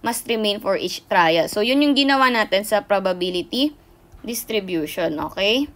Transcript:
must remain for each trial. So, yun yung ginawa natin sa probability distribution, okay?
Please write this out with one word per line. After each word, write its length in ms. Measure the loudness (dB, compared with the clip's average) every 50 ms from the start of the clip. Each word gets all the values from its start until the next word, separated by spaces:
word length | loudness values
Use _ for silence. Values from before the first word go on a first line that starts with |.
must 240 | -4 -4 -4 -4 -4
remain 320 | -4 -4 -2 0 -2 -2 -2
for 160 | -2 -2 -2
each 300 | 0 -2 -4 -8 -8 -8
trial. 400 | _ 2 4 4 4 4 2 2
So, 160 | 0 0 -2
yun 180 | 0 2 2 2
yung 140 | 4 4 4
ginawa 400 | 2 4 2 4 4 4 4 4
natin 320 | 2 0 2 0 -2 0
sa 160 | 2 0 0
probability 960 | 2 2 0 0 2 0 -2 0 -2 -4 -2 -4 -6 -4 -2 -2 -2 -2 -2 -6 -20 _ -20 _ _ _ -20 -16 -12
distribution, 960 | -10 -10 -10 -8 -4 -4 -4 -4 -2 -4 -4 -4 -4 -4 -4 -4 -2 -2 -4
okay? 500 | -6 -8 -6 -2 0 0 2 0 -2 -4 -6